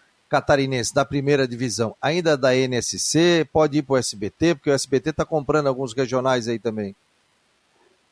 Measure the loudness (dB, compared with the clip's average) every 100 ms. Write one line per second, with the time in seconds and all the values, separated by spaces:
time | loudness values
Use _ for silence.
0 | _ _ -2 -2 2 2 2 -2 -2 0
1 | 0 -2 0 2 0 -2 -6 -2 -4 -2
2 | -2 0 0 2 4 2 2 0 -4 -4
3 | -2 2 4 2 2 2 2 0 0 0
4 | 0 -6 -8 0 0 0 0 0 0 -2
5 | -2 -4 -2 -2 0 0 0 -2 -4 -4
6 | -2 0 0 0 0 -4 -4 -4 -8 -10
7 | _ _ _ _ _ _ _ _ _ _
8 | _